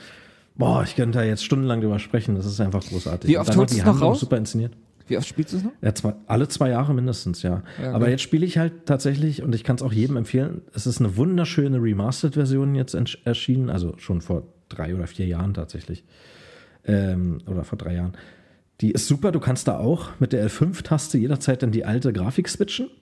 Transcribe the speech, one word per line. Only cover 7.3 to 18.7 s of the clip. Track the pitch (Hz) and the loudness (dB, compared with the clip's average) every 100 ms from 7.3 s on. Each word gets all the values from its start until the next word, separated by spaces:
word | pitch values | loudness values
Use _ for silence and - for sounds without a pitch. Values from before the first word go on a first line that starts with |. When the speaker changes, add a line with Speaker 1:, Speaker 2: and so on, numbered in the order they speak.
| 85 | -2
Speaker 1:
ja. | 90 90 - - | -2 -2 -6 -8
Speaker 2:
Ja, | 131 | -2
Speaker 1:
Aber | 110 120 | 2 2
Speaker 2:
geil. | |
Speaker 1:
jetzt | 131 | 2
spiele | - 160 180 | 2 0 2
ich | 165 | 0
halt | 165 165 - | 0 -2 -2
tatsächlich, | 139 139 139 156 143 | 0 0 0 0 0
und | 160 | -2
ich | 113 | 0
kann's | - 120 | 0 0
auch | 131 | 0
jedem | 107 127 127 | 2 2 0
empfehlen, | 110 131 139 - - | 0 0 0 -6 -10
es | 113 127 | -6 -2
ist | - | 0
eine | 107 92 | 2 2
wunderschöne | 165 180 170 - 139 131 | 2 2 0 2 2 2
Remastered-Version | 113 98 110 131 156 151 135 135 139 | 2 2 0 0 0 0 2 2 0
jetzt | 135 131 | 0 -2
entsch-, | - 110 - | -2 -4 -4
erschienen, | 120 117 - 127 127 | -4 -2 0 0 0
also | 90 87 - | -2 -4 -6
schon | - 87 | -4 -4
vor | - 87 - _ - | -2 -4 -6 _ -14
drei | - 78 | -8 -6
oder | 90 85 | -4 -6
vier | - 90 | -4 -4
Jahren | 85 98 | -2 -2
tatsächlich. | 95 78 82 - 90 _ - - - - - - _ | -4 -6 -10 -10 -12 _ -20 -20 -20 -20 -20 -20 _
Ähm, | - 101 98 90 87 78 - | 0 2 2 0 -2 -2 -6
oder | 92 | -6
vor | 82 - | -6 -8
drei | 85 | -6
Jahren. | 87 90 - - - _ _ _ | -4 -4 -8 -18 -20 _ _ _